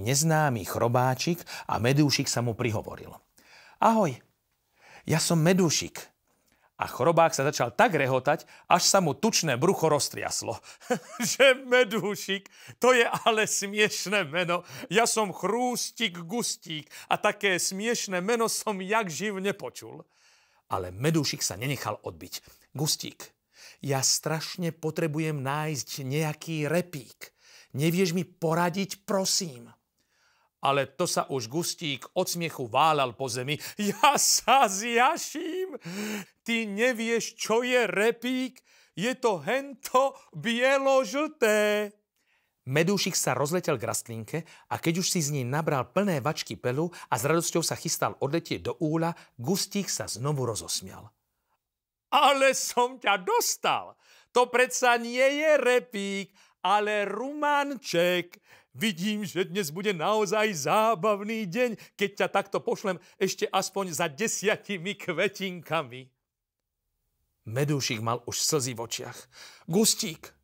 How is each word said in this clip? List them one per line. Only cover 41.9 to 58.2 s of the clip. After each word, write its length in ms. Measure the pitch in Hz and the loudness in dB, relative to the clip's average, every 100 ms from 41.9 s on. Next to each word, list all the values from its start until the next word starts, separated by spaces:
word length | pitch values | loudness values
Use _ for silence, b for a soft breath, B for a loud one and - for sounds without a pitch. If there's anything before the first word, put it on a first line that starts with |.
| - _ _ _ _ _ _ - | -8 _ _ _ _ _ _ 0
Medúšik 480 | 139 165 202 - | 2 4 2 0
sa 240 | 165 - 120 | -2 0 0
rozletel 400 | 139 180 175 135 | 0 0 0 -2
k 80 | 110 | -2
rastlinke 520 | 110 - 113 110 151 165 B B | -6 -6 -10 -8 -8 -8 B B
a 80 | 113 | -4
keď 240 | - 170 180 | -2 0 0
už 20 | |
si 80 | 185 | -2
z 80 | 143 147 | -2 -2
nej 80 | 120 | -2
nabral 480 | 143 160 143 123 | -2 0 -2 0
plné 300 | - 202 156 123 | 0 0 0 -2
vačky 320 | 156 - 107 | -4 -6 -6
pelu 320 | 127 131 170 B B | -4 -2 -4 B B
a 80 | 123 | 0
s 80 | 131 | 2
radosťou 320 | 165 165 175 | 2 2 0
sa 160 | 160 123 | 0 -2
chystal 400 | 165 - 127 98 | -4 -2 -2 -2
odletieť 480 | 135 170 - 107 90 | -2 -2 -4 -6 -6
do 80 | - | -4
úla, 320 | 156 160 165 170 B - | -2 0 -2 -6 B -8
Gustík 540 | 120 190 - 202 196 | -2 -2 -2 -4 -4
sa 160 | - 107 | -6 -6
znovu 400 | 101 135 147 120 | -6 -4 -2 -2
rozosmial. 640 | 104 85 - 95 92 107 _ _ _ _ _ _ _ _ _ _ | -4 -6 -8 -8 -14 -20 _ _ _ _ _ _ _ _ _ _
Ale 480 | 269 285 277 269 262 | 4 6 6 4 4
som 400 | - - 247 262 | 0 0 0 0
ťa 240 | - 202 | 0 0
dostal. 720 | 180 466 - - 185 127 90 - b b b | 2 0 0 0 0 0 -2 -16 b b b
To 160 | 240 247 | 0 2
predsa 480 | 240 254 247 247 240 | 2 2 2 2 2
nie 460 | 233 247 269 285 | 0 2 2 4
je 80 | 311 302 | 4 4
repík, 720 | 247 247 240 202 196 196 190 b b _ | 4 2 0 -4 -4 -6 -8 b b _
ale 420 | 185 208 208 214 202 | 2 2 2 0 -2
Rumanček, 1300 | 196 262 302 294 285 285 269 - 170 180 180 | -4 -6 -2 0 2 0 -4 -2 2 4 2